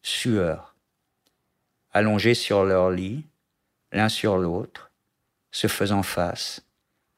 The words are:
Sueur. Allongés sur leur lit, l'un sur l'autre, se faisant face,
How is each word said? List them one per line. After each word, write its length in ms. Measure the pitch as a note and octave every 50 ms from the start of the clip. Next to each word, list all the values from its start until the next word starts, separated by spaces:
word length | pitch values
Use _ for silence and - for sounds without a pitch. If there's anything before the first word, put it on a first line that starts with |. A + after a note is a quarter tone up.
| -
Sueur. 720 | - - - - B2+ A2+ G#2 F#2 E2 D2+ D#2 - - _ _ _ _ _ _ _ _ _ _ _ _ _ _ _ _ _ _ _ _ _ _ _ _
Allongés 440 | - G2 G#2+ A2 G#2+ G#2 F#2+ A2+ A#2+
sur 280 | A#2+ - - G#2+ G2+ F#2+
leur 280 | F#2+ F#2+ F#2 F2+ F#2
lit, 340 | F#2 F2+ F#2 F#2+ A2+ C#3+ D#3 - _ _ _ _ _ _ _ _ _ _ _ _
l'un 180 | - F#2+ G#2+ A2
sur 280 | G#2+ - - A2 G2+ F#2
l'autre, 540 | F#2 E2+ E2+ F#2 A2+ - - - - - _ _ _ _ _ _ _ _ _ _ _ _
se 160 | - - - G2
faisant 360 | - - G2+ G2 G#2 G2 F#2
face, 580 | - - - F2 F2 - - - - - - - _ _ _ _ _ _ _ _ _ _